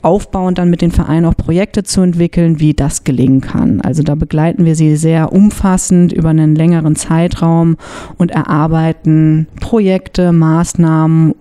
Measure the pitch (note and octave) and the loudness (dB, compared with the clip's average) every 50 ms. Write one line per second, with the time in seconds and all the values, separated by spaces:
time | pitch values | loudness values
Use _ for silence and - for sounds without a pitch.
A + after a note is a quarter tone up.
0 | - E3 F3 G#3 - - - G3 F#3 F#3 F3+ F3+ F3+ F3 F3 E3+ - E3+ E3+ - | 0 0 -2 -2 -4 -6 -6 -4 -2 -2 -2 0 0 0 0 0 0 0 0 -2
1 | F3+ - D3+ E3 E3+ E3 E3+ - - - E3 F3 G3 A3 - A3 F#3+ - - G3 | -2 0 0 0 2 0 0 -2 -2 -2 0 -2 -2 -2 -4 -6 -6 -2 0 0
2 | F#3 F3+ E3+ E3+ E3+ E3+ - F3+ E3+ E3 D#3+ D3+ D#3 D3+ D3+ - C#3 C#3+ - - | 0 2 2 0 -2 0 0 0 2 2 0 2 0 0 0 0 -2 -2 -4 -4
3 | - - C3+ B2 B2+ C3 C3 C3+ C3 - - - - - - - - - B2+ D#3+ | -4 -4 -2 0 2 2 2 0 0 -2 -4 -2 0 0 0 0 -2 -2 -2 -2
4 | D3 D#3 D3 D3+ D#3+ - - D#3 D#3 E3+ E3 - F3 E3 D#3+ D#3 D#3+ D#3 D3+ D3+ | -2 -2 -2 -4 -4 -4 -2 0 0 0 0 0 0 0 2 2 2 2 2 2
5 | D#3+ E3 E3 E3 D#3+ - - F#3 G3+ G#3+ G3+ - - G3 F#3 F#3 - - F#3 F3 | 0 0 0 0 0 0 2 2 2 2 2 0 -2 0 0 0 0 0 2 2
6 | F3 E3+ - - D#3+ D#3+ D#3+ D#3+ D#3 D#3 D#3 D3+ D#3+ E3+ F3 E3 D#3 D#3 D3+ - | 2 2 0 0 0 0 2 2 2 2 2 2 2 2 2 2 0 -2 -2 -2
7 | - - E3 E3 E3+ F3 - - - E3 E3 E3 E3 E3 E3 - - - - - | -2 -2 0 0 0 0 -2 -2 0 0 2 2 2 0 0 -2 -6 -18 -18 -18
8 | - - - - F3 F3 - D#3+ - - - D3+ D3+ D#3+ D#3+ D#3+ D#3+ D#3+ E3 - | -18 -18 -4 -4 -2 -2 -2 -4 -4 -2 -2 -2 0 0 0 0 0 -2 -4 -2
9 | - E3 D#3 D#3 D#3 D#3 D#3 D#3 D#3+ - - - - - - A3+ G#3 F#3+ F#3+ F#3 | -2 0 2 2 2 2 2 0 -2 -4 -8 -12 -8 -2 -2 0 0 0 0 -2
10 | F#3 - _ - F3+ F3 E3+ E3 D#3+ D#3+ D#3+ E3 E3+ - - - E3+ D#3+ D#3+ D#3 | -4 -6 _ -2 0 2 2 2 2 2 2 0 -2 -2 -2 0 0 2 2 2
11 | D#3+ D#3+ D#3+ D#3+ D#3+ D#3 - - | 2 2 2 2 2 2 0 -4